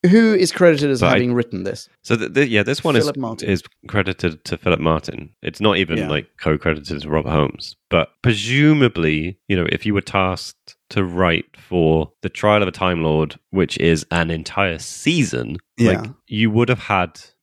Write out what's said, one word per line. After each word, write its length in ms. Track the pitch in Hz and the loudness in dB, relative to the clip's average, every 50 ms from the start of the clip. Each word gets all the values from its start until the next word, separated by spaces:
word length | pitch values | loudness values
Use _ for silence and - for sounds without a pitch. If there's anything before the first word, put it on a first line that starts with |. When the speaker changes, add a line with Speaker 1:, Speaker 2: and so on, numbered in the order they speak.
| - 180 | 6 6
Speaker 1:
Who 240 | 185 226 226 220 214 | 6 6 6 6 4
is 180 | 185 180 165 | 2 2 0
credited 380 | - - 185 175 160 139 143 143 | 2 4 4 4 6 4 0 0
as 100 | 135 120 | 0 2
Speaker 2:
But 80 | 104 82 | 2 2
I 40 | |
Speaker 1:
having 220 | - 98 123 123 120 | 2 2 2 0 0
written 300 | 120 117 - - 92 92 | -2 -2 -4 -6 -8 -6
this? 240 | 98 - - - _ _ _ | -8 -8 -10 -14 _ _ _
Speaker 2:
So 140 | _ - 117 | _ -2 -2
the, 120 | 113 107 - | -2 -2 -2
the, 160 | - 135 147 127 | 0 0 0 2
yeah, 140 | 113 104 | 2 0
this 200 | 101 107 139 - | 0 0 -2 -2
one 140 | - 165 139 | 0 2 2
is, 80 | 120 - | 2 2
Speaker 1:
Philip 120 | 147 139 143 | 0 -4 -6
Martin. 300 | 127 113 113 - - - | -8 -8 -8 -8 -2 -2
Speaker 2:
is 120 | 98 82 - - _ _ _ 101 | -2 -2 -2 -10 _ _ _ -4
credited 540 | - 104 92 95 90 - - 87 78 78 _ | -2 -2 0 -2 -4 -2 -4 -4 -4 -4 _
to 100 | - 87 | -8 -8
Philip 240 | 80 - 90 87 - | -4 0 0 0 2
Martin. 500 | 76 80 80 78 - - - - - - _ _ | 2 0 0 0 -2 -8 -12 -12 -14 -14 _ _
It's 180 | - - - - | -12 -12 -8 0
not 160 | 101 107 98 | 2 2 2
even, 220 | 92 95 80 82 80 | 2 0 0 -2 -4
Speaker 1:
Yeah. 100 | 95 76 | -2 -2
Speaker 2:
like, 200 | 76 73 69 _ _ _ | -4 -4 -4 _ _ _
co-credited 640 | - 80 78 76 - 80 78 76 73 78 80 73 | -2 -2 -2 0 0 -2 -2 -2 -6 -10 -10 -10
to 60 | 73 76 | -6 -2
Robert 200 | 76 78 73 65 | -2 -2 -2 0
Holmes. 460 | 80 76 73 - - - - - - _ _ _ | 0 0 0 0 -2 -10 -16 -18 -18 _ _ _
But 180 | - 85 78 - _ _ | 0 0 0 -2 _ _
presumably, 1160 | - 127 113 101 101 113 127 139 147 151 156 151 135 117 - 85 82 78 78 76 78 90 98 _ _ - | -2 -2 0 0 -4 -4 0 2 4 4 4 4 2 0 0 0 0 0 0 0 -4 -6 -10 _ _ -2
you 80 | 101 | -2
know, 100 | 90 85 - | 0 0 -2
if 160 | 82 - - | -2 -2 -2
you 80 | 107 101 | -2 -2
were 60 | 98 | -2
tasked 760 | - - - 98 95 92 92 - - - - _ _ - - _ _ _ | -4 -2 0 0 0 0 -2 -6 -10 -16 -18 _ _ -20 -20 _ _ _
to 140 | - 104 95 | -4 -2 -2
write 520 | 90 87 90 92 87 85 82 - _ _ | -2 0 2 2 2 2 0 -4 _ _
for 540 | - - _ 92 90 82 80 80 80 78 - _ _ | -20 -14 _ 0 2 4 4 4 2 0 -4 _ _
the 60 | - 95 | -12 -10
Trial 340 | _ - - 104 104 104 | _ -2 0 2 2 2
of 60 | 101 90 | 2 -2
a 40 | |
Time 300 | 82 - 95 92 90 85 | -2 -2 -2 -2 0 0
Lord, 360 | 80 78 78 78 78 73 - - _ _ | 0 0 2 0 0 -2 -6 -18 _ _
which 280 | - 95 87 76 - - | -2 -2 0 0 0 0
is 260 | - 85 82 76 - _ | 2 2 2 2 0 _
an 200 | 85 85 82 82 | -2 -2 -2 -2
entire 480 | 82 80 82 - - 98 98 92 82 80 | -4 -8 -8 -8 -4 -2 -2 -2 -2 -6
season, 760 | - - - - - 147 170 175 127 95 - 62 60 - 73 - _ _ _ - | -12 -14 -14 -4 -2 -2 0 0 0 -2 -2 -6 -6 -6 -8 -10 _ _ _ 2
Speaker 1:
Yeah. 220 | 117 110 95 104 | 2 2 2 2
Speaker 2:
like, 100 | 110 110 135 _ _ | -4 -10 -16 _ _
you 240 | _ - 107 113 110 | _ -2 0 0 2
would 180 | 104 113 120 117 | 2 2 2 2
have 120 | 127 104 | 0 -4
had 400 | - - 107 95 90 82 _ - - - _ _ | -2 0 0 0 0 -2 _ -18 -20 -20 _ _